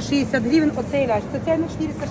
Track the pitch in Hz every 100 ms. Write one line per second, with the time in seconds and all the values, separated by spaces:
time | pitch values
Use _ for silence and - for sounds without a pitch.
0 | - 277 240 262 226 320 302 - 233 277
1 | 254 208 - 269 330 320 330 - 311 311
2 | 294